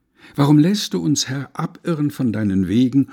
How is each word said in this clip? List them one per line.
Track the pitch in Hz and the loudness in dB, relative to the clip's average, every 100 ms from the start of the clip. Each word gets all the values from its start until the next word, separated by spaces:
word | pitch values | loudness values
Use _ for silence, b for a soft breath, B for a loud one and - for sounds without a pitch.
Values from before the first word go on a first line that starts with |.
| _ B B - | _ B B -2
Warum | 143 151 | 4 6
lässt | 165 208 - | 4 2 -2
du | 185 | -4
uns, | 165 139 - | -2 -2 -4
Herr, | 135 131 | -8 -10
abirren | - 165 - - 147 147 | -10 -10 -8 -6 -4 -4
von | - 123 | -2 -2
deinen | 110 104 95 90 | -2 0 0 0
Wegen | 110 127 135 131 | 2 2 2 0